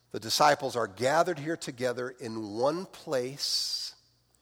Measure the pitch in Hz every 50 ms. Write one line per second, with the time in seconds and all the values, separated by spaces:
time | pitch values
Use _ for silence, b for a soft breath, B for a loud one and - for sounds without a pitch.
0 | b b - 110 101 113 - - 147 151 143 - - 131 110 120 110 104 95 95
1 | 120 131 151 160 175 180 175 151 143 156 165 - - - 135 117 123 123 120 120
2 | 123 127 127 - 139 113 110 113 110 101 101 113 123 143 160 175 190 - - -
3 | - 170 151 131 123 131 139 143 - - - - - - - - - - - _
4 | _ _ _ _ _ _ b b